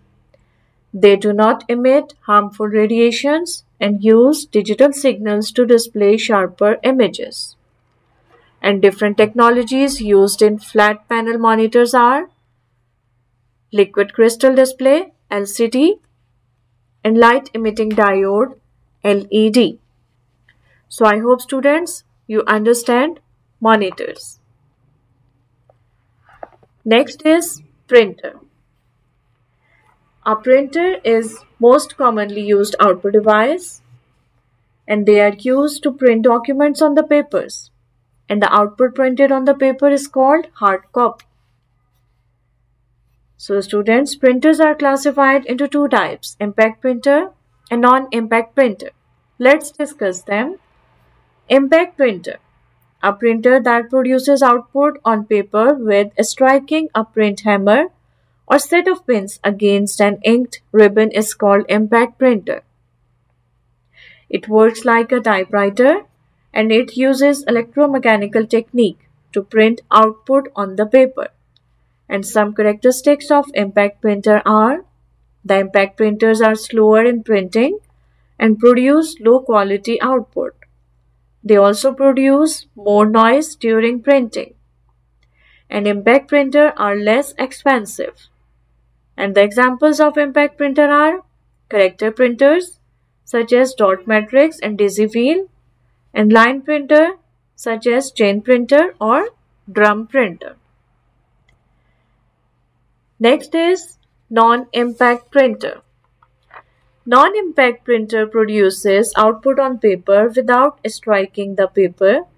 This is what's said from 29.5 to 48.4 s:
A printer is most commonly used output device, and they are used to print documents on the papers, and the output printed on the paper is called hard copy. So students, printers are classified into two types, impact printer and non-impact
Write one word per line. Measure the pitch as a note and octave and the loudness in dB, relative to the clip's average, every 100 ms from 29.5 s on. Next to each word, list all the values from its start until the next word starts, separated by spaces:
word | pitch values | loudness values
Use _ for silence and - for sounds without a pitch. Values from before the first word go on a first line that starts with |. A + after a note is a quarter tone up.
| _ _ _ _ _ _ _ G#3+ | _ _ _ _ _ _ _ -6
A | G#3+ | -4
printer | B3+ C4 C#4 E4 F4+ F#4 | 2 2 2 -4 -4 -4
is | A3+ A3+ A3+ - _ - | -2 -2 -2 -12 _ 0
most | A#3 C#4+ - - | 2 2 0 -2
commonly | B3+ G#3+ G3+ G3+ | -2 -2 -6 -6
used | G3+ G3+ G3+ - | -2 0 0 0
output | G3+ F#3 G3+ | 0 0 -2
device, | G#3 G#3+ G#3+ B3 F4+ - - _ _ _ _ _ _ _ _ _ _ - | 0 2 2 0 -4 -10 -20 _ _ _ _ _ _ _ _ _ _ -6
and | G#3+ G#3 | -2 2
they | G#3 | 4
are | G#3 G3+ | 2 0
used | B3+ C4 D4 - | -2 0 -2 -4
to | D4 | -6
print | B3+ B3+ A3+ | 0 0 2
documents | A#3+ A#3+ B3 C4+ D4 C#4+ | 2 0 -2 -2 -2 0
on | D#4 D4 | 0 0
the | |
papers, | D4+ D4 C#4+ F#3+ - - - _ _ _ _ _ - | 2 0 0 -6 -8 -14 -20 _ _ _ _ _ -8
and | G#3 | -2
the | G3+ | 0
output | G#3 G#3 G#3 B3+ | 0 0 0 -2
printed | B3+ C4 B3+ C#4 | 0 -2 2 0
on | C4+ C4 | 2 0
the | |
paper | C#4 C4+ C4 C#4+ | 0 -2 0 0
is | C#4 C#4 | 0 -2
called | C4 C4 D#4+ - | 0 2 0 -2
hard | - G3+ F#3+ - | -4 -2 -2 -6
copy. | A#3+ A#3+ - _ _ _ _ _ _ _ _ _ _ _ _ _ _ _ _ _ _ _ _ _ _ | -2 -2 -4 _ _ _ _ _ _ _ _ _ _ _ _ _ _ _ _ _ _ _ _ _ _
So | - G3 | -6 -6
students, | G3 G#3 G#3 A#3+ C#4+ - | -4 -4 0 0 -2 0
printers | C4 B3+ D#4 D#4 | 0 2 2 4
are | D#4 | 2
classified | D4+ C#4+ C4+ C#4+ C#4+ C4+ C#4 C4 | 2 0 0 -2 0 2 0 -2
into | B3 C#4+ | -6 -4
two | D4 C#4+ | -2 0
types, | A#3 E3 - - - | 0 -2 -8 -16 -10
impact | G#3 G3+ A3 A3+ | -6 0 0 0
printer | B3+ A#3+ C#4 D4 F#4+ - _ _ - | -6 -2 0 0 -2 -10 _ _ -8
and | A#3+ | 0
non-impact | B3 C4 C4 - A3+ A3+ | 2 2 0 -6 -2 -2